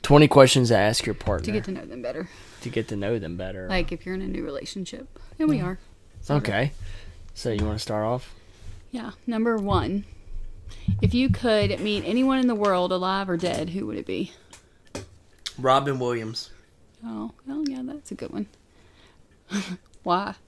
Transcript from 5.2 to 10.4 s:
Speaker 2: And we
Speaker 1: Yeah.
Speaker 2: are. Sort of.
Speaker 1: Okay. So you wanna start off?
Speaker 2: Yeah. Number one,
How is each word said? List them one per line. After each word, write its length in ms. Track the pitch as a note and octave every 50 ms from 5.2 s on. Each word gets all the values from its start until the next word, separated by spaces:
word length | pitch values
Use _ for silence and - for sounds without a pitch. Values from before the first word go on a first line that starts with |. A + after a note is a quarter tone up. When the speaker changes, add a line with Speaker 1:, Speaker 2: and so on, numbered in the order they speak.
| - - - -
Speaker 2:
And 100 | D#4+ D#4
we 80 | D4 A#3
Speaker 1:
Yeah. 60 | F3+
Speaker 2:
are. 160 | F3+ F#3+ - - - - - - - - -
Sort 160 | - - C#3+ D3 C#3
of. 0 | -
Speaker 1:
Okay. 240 | G#2 G#2 B2+ D3 - - - - - - - - - - - - -
So 160 | - - B2
you 160 | A2 G2+ G#2+
wanna 140 | G#2+ G#2+ G#2+
start 260 | - - A2 G#2+ G#2+
off? 260 | A2 B2 B2+ - - - - - - - - - - - - - -
Speaker 2:
Yeah. 220 | - B3 A3 A3 G3+ - -
Number 320 | - A#3 A3 A3+ A#3 A#3 A3
one, 480 | G3 G3 G3 F3+ - A#2+ F#3 G3+ G#3 - - - - - - -